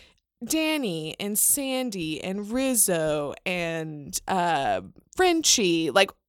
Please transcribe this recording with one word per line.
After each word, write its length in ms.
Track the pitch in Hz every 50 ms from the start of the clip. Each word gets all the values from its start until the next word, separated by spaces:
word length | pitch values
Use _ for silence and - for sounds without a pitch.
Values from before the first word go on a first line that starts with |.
| - - _ _ _ _ _ _ 240
Danny 680 | 226 - 320 311 311 311 302 262 208 165 160 156 156 - -
and 220 | - 202 214 208
Sandy 840 | - - - 285 277 269 262 254 254 247 196 190 165 156 156 -
and 300 | - 185 190 202 208 202
Rizzo 800 | 226 254 269 262 254 220 - - 180 165 156 156 151 151 147 139 - - -
and, 760 | 190 180 180 170 165 165 165 160 156 156 147 143 - 185 - - -
uh, 540 | 185 185 175 175 165 143 135 113 98 92 92 - - - - _ -
Frenchie." 760 | - 370 359 339 330 302 - - - 208 175 165 165 160 151
Like, 200 | 120 196 196 196 - _ _